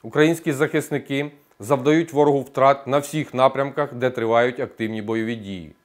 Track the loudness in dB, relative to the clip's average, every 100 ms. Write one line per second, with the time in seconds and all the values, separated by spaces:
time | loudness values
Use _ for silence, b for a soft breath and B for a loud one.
0 | -2 2 4 2 -4 -2 0 -2 -2 -6
1 | -4 -6 -6 -12 _ _ -2 0 4 2
2 | 2 2 2 2 -2 2 4 4 0 -2
3 | -2 -6 -4 2 2 2 -4 -4 -6 -2
4 | -4 -2 2 2 2 -2 -10 -6 -6 -6
5 | -4 -4 -4 -8 -10 -12 -14 _